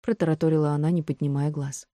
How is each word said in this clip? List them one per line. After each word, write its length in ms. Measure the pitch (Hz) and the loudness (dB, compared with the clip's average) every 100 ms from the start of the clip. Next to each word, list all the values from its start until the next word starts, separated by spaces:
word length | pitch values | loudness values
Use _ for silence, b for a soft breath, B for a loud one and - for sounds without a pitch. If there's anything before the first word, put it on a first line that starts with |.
протараторила 680 | - 226 165 156 160 156 151 | -2 0 0 2 2 2 2
она, 200 | 147 156 | 0 0
не 120 | 175 | 0
поднимая 480 | 156 139 143 139 147 | -2 -4 -2 0 -2
глаз. 360 | 151 139 139 - | -4 -8 -10 -18